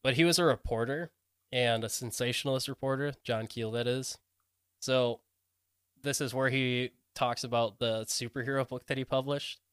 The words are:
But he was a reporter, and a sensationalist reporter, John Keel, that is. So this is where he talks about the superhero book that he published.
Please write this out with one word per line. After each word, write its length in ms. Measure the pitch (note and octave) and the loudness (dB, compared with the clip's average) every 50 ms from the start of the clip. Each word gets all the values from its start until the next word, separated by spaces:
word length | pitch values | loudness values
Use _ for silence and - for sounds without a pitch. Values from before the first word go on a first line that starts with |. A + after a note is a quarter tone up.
| _ | _
But 100 | C3 B2+ | 0 4
he 100 | C3 E3 | 4 4
was 160 | E3+ E3 - | 6 6 6
a 60 | F3 | 4
reporter, 640 | D#3+ B2+ - _ - A#2 A2+ A#2 A#2+ C#3 D#3 E3+ D#3+ _ _ _ _ _ _ _ _ | 4 4 2 _ -2 -2 0 0 -2 -2 -4 -6 -10 _ _ _ _ _ _ _ _
and 320 | - B2+ B2 A#2 A#2 A2+ A2 | 0 2 2 4 2 2 0
a 60 | G#2+ | -4
sensationalist 760 | - - B2+ A#2 - - B2+ A#2+ A#2+ - - C#3+ C3 C3 - - | -6 -6 -6 -6 -4 -2 -2 0 -2 -2 -2 0 -2 -2 -2 -4
reporter, 460 | C3+ _ - C3+ C3+ C3 C#3+ D3 C3+ _ _ | -8 _ -2 -2 -2 0 -2 -4 -4 _ _
John 240 | - A#2+ A2 A2 A2 | -2 -2 -2 -2 -6
Keel, 240 | - A#2+ A2+ A2 | -6 -6 -4 -2
that 160 | A2 A#2 A#2+ B2 | -2 -2 0 0
is. 300 | B2 C3 C3 - - - _ _ _ _ _ _ _ _ _ _ _ _ | 0 -2 -2 -6 -10 -12 _ _ _ _ _ _ _ _ _ _ _ _
So 380 | - - C3 B2+ B2 A#2+ A#2+ - _ _ _ _ _ _ _ _ _ _ _ _ _ _ _ _ | -2 2 4 4 4 2 0 -4 _ _ _ _ _ _ _ _ _ _ _ _ _ _ _ _
this 200 | - C#3+ C#3 - | -4 -2 -2 0
is 100 | D3 B2+ A2+ | -2 -2 0
where 160 | C3 C3 C3 | 2 2 2
he 420 | B2+ C3+ C3 B2+ B2 B2 B2+ B2 _ _ _ _ _ | 2 2 2 2 0 0 -2 -4 _ _ _ _ _
talks 280 | - - B2 A#2+ - - | -2 0 0 0 -2 -4
about 360 | B2 A#2+ A#2 A#2 A2 G2 _ | -2 2 2 2 0 0 _
the 260 | B2 A#2 A2 A2 A2+ | -2 -2 0 -2 -2
superhero 600 | - - - A#2+ A#2 _ C#3 A#2+ B2+ C3+ C3+ C3 - | -4 -4 -4 -4 -6 _ -6 -4 -2 0 0 -2 -2
book 180 | C3 B2+ - - | -4 -10 -6 -4
that 100 | C#3+ C3 | -4 -4
he 60 | C3 | -2
published. 560 | - C#3 C3+ C3 C#3 C#3+ C#3+ - - - - _ _ | 0 0 0 0 0 -4 -4 -4 -8 -10 -12 _ _